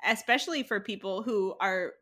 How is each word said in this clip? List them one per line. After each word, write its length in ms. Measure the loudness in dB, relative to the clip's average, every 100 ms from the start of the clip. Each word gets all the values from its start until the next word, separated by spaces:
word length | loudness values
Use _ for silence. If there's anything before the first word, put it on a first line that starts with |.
| 0
especially 580 | 0 2 2 2 -2
for 160 | 0 -2
people 440 | -2 -6 -4 -4
who 320 | 0 0 0 0
are 340 | 0 0 -2 -6